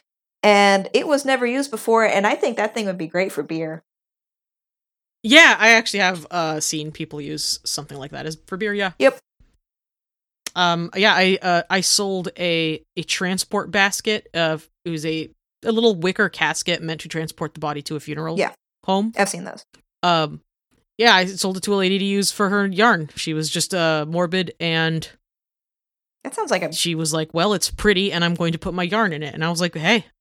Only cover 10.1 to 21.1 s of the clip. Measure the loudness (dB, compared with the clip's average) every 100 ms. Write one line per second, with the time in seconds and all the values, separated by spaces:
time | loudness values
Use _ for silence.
10.1 | _ _ _ -10 0 2 2 -2 2 2
11.1 | 4 4 4 2 0 0 -2 2 0 0
12.1 | -4 -6 -4 -2 0 0 -4 -8 -12 -6
13.1 | -4 -2 -2 -2 -4 -2 0 2 0 -2
14.1 | -4 -4 -2 0 -2 -8 _ -8 -6 -4
15.1 | -4 -6 _ _ _ -2 2 2 2 0
16.1 | 0 -2 0 -2 0 -2 -4 -4 -8 -8
17.1 | -6 -6 -8 -10 -6 -6 -6 -8 -10 -8
18.1 | -8 -6 -2 -4 -4 _ _ -2 0 0
19.1 | 0 -2 -2 -12 -14 _ _ _ _ 2
20.1 | 2 0 -6 _ _ _ _ _ 2 4